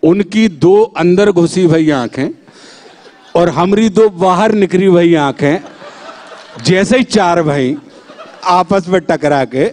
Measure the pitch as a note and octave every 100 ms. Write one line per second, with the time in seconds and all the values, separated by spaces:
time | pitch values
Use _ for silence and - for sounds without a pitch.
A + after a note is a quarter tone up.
0 | D#3 F#3+ G3 G#3+ A3 D#3 D#3+ G3+ A3 -
1 | E3+ F3+ G#3 F3 E3 - F#3 D#3+ D#3 C#3+
2 | A#2 - C#3 E4 - - - - - -
3 | - - - F3 F3 D3 F3+ G3+ A3+ F3+
4 | G#3+ F3 F#3 F3+ G#3+ G#3+ F#3 F3+ F#3+ F3
5 | E3+ E3 C#3+ C3 C#3+ E3+ - - - -
6 | - - - - - - A#2 F#3 G3 B3+
7 | B3+ G#3+ F3+ F3 D#3 C#3+ B2+ - - -
8 | - - - - F#3 F3+ F3 G3 F3 F#3
9 | D3+ D#3+ D3 C#3+ C3 B2+ F3